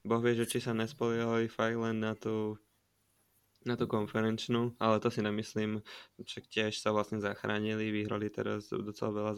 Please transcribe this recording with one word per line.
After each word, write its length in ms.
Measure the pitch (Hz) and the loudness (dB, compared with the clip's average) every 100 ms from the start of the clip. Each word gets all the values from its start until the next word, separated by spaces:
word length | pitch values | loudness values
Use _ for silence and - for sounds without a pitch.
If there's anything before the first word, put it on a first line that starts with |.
Boh 180 | - 117 | 0 2
vie, 120 | 120 117 | 4 2
že 100 | 117 | 2
či 160 | 127 | 0
sa 120 | 123 | 0
nespoliehali 760 | 113 113 - 117 117 117 113 113 | 0 -2 0 0 2 2 2 0
fakt 240 | - 113 117 | 0 0 2
len 220 | 113 110 | 0 0
na 160 | 110 | -2
tú, 400 | 110 110 110 107 104 _ _ _ _ _ _ _ _ _ _ - | -2 -2 -2 -2 -6 _ _ _ _ _ _ _ _ _ _ -4
na 80 | |
tú 160 | 120 120 | 0 2
konferenčnú, 880 | 110 104 113 110 110 - 120 120 117 | 2 2 2 2 0 0 2 2 0
ale 240 | 110 110 | 4 4
to 80 | 120 | 4
si 160 | 113 104 | 2 0
nemyslím, 560 | 104 107 110 107 107 - - - - | 0 -2 -2 0 -2 -6 -16 -18 -18
však 280 | - - - | -12 -12 -6
tiež 280 | - 107 107 | 0 0 0
sa 180 | 110 | 0
vlastne 240 | 107 104 110 | 2 0 -2
zachránili, 720 | 101 104 107 107 107 110 107 | -2 -4 -2 0 0 0 0
vyhrali 400 | 107 104 104 107 | 0 0 -2 -2
teraz 400 | 107 107 107 101 | -2 -2 -2 -4
docela 400 | 107 104 101 110 | -4 -4 -4 -4
veľa 220 | 104 107 | -2 -2